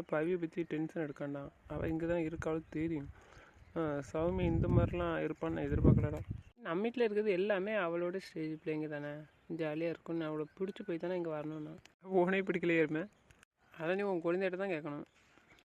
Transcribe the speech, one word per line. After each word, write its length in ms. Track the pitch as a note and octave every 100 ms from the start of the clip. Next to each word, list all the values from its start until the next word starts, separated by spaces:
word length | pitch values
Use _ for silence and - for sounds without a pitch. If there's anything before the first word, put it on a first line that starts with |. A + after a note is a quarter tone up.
| E3+
பவியை 300 | D#3 D#3+ F#3
பத்தி 240 | E3 -
டென்ஷன் 400 | E3 D#3 D#3+ F3
எடுக்காண்டாம். 460 | D3 C#3+ C#3+ C#3+ C#3 - -
அவ 200 | D#3 E3
இங்க 160 | D#3+ E3
தான் 200 | F3 D#3+
இருக்காளோ 340 | E3 D#3+ D#3+ D#3+
தெரியும். 400 | D3+ E3 D#3 C#3+ - - - - - -
ஆ, 100 | E3+ D#3 C#3+
சௌமி 400 | C#3 D#3+ E3+ F#3
இந்த 240 | F3 E3 F3
மாதிரிலாம் 480 | - E3+ F3 E3+ D#3+
இருப்பான்னு 340 | D#3 D#3 E3 E3
நான் 120 | D3
எதிர்பார்க்கலடா. 520 | D3 - - D3 D3+ - - - -
நம்ம 220 | A3 E3+
வீட்ல 220 | A3+ A#3+
இருக்கிறது 260 | A3+ G#3 G#3+
எல்லாமே 400 | F3+ G3+ G3 G3 G#3+
அவளோட 400 | F3 E3+ F3 F#3
ஸ்டேஜ் 380 | - E3+ D#3 D#3
பிள்ளைங்க 320 | - D#3 D#3
தானே. 240 | D3 D3 D3 D3+ _ - D#3+
ஜாலியா 340 | D#3 D3+ E3
இருக்கும்னு 340 | D#3 - E3 D#3
அவளை 180 | D#3 D3+
பிடிச்சி 280 | - F#3+ -
போய் 160 | G#3 E3+
தானே 120 | F3 F#3
இங்க 140 | E3+
வரணும் 320 | D3+ D3 D#3
நான். 140 | D3+ E3 - _ F#3+
உன்னை 260 | F#3+ F3+ F#3+
பிடிக்கலையே 380 | F#3+ F3+ F3 E3
எருமை? 200 | D3+ D#3 G3+ _ _ - - _ _
அதை 200 | - D#3+
நீ 80 | F#3+
உன் 220 | G3+ F3+
குழந்தைகிட்ட 340 | E3+ F3+ F#3+ F3+
தான் 120 | G3
கேட்கணும். 320 | D#3+ D#3 D3 - _ _ - - -